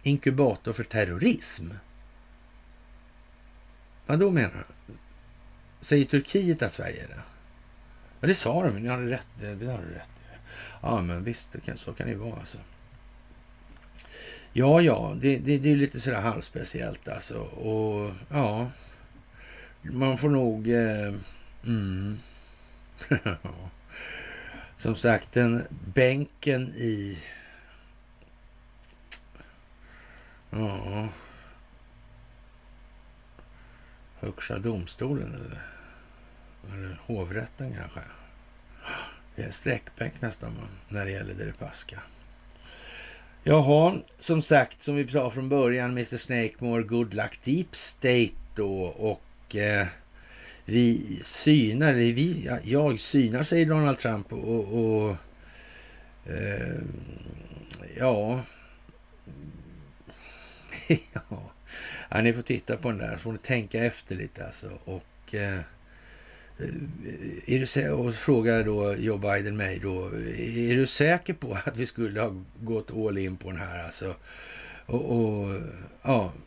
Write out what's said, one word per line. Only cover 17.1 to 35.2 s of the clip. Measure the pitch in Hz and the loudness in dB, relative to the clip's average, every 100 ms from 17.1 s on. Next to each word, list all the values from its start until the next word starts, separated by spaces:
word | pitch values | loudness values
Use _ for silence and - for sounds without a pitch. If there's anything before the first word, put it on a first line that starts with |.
| - - - | -8 -6 -6
Och, | - - 110 110 107 104 104 95 - | -8 -6 -2 0 0 0 -4 -8 -4
ja, | 147 120 110 123 - - - - - - - - - - - | 0 2 0 -4 -8 -20 -20 -20 -20 -20 -20 -20 -20 -20 -16
man | - 127 135 127 | -8 0 0 2
får | 147 | 4
nog... | 139 123 110 110 | 4 4 0 2
Eh, | 120 113 107 101 101 92 - - - 117 | 4 4 0 -2 -4 -10 -16 -18 -10 -2
mm. | 113 98 95 98 107 - - - - - - - - - | -2 0 -2 -4 -6 -12 -20 -20 -20 -20 -20 -20 -16 -2
<laughs> | 135 110 85 - 87 90 - - - - - - - - - - - | -2 -2 -6 -8 -12 -16 -18 -20 -16 -14 -14 -14 -14 -14 -16 -18 -6
Som | 113 110 | -4 2
sagt, | 120 107 - | 4 4 2
den | 123 120 117 - - - | 2 4 2 -2 -10 -2
bänken | 113 127 135 143 - 147 131 127 | 4 6 4 -2 -2 0 0 -2
i... | - 117 104 101 90 76 - - - - - - - - - - - - - - - - - - - - - - - - - - - - - - - - | -2 -2 -2 -4 -10 -14 -16 -20 -20 -20 -20 -20 -20 -20 -20 -20 -20 -20 -20 -20 -20 -20 -20 -8 -8 -8 -20 -20 -20 -20 -20 -20 -20 -20 -20 -20 -20 -10
Ja... | 110 107 98 98 101 107 90 - - - - - - - - - - - - - - - - - - - - - - - - - - - - - - | -4 -4 -4 -6 -6 -6 -10 -20 -20 -20 -20 -20 -20 -20 -20 -20 -20 -20 -20 -20 -20 -20 -20 -20 -20 -20 -20 -20 -20 -20 -20 -20 -20 -20 -20 -20 -10
Högsta | 107 - - 107 | -10 -8 -6 -4
domstolen, | 113 107 90 - 127 143 | -2 -4 -6 -6 -4 -4